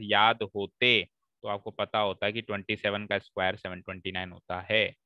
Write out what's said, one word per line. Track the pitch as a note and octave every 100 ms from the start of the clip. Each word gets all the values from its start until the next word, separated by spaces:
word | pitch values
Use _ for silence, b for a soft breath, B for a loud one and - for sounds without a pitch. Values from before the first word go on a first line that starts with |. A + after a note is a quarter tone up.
याद | G#2 G2+ A2 A#2 G#2
होते | G#2 G2 - B2 A2+ E2+ _ _ _
तो | G#2+
आपको | G2+ G#2+
पता | - G2+ A2
होता | G2+ F#2 G2+
है |
कि | A2+
ट्वेंटी | A2+ G2+ F#2+ G#2+
सेवन | G#2 G2+ G#2+
का | G2+
स्क्वायर | - - F#2 F#2+
सेवन | F#2 F2+
ट्वेंटी | F2+ F#2 F#2+
नाइन | F#2 F#2
होता | F2 - F2+
है। | F#2 A2 G2 -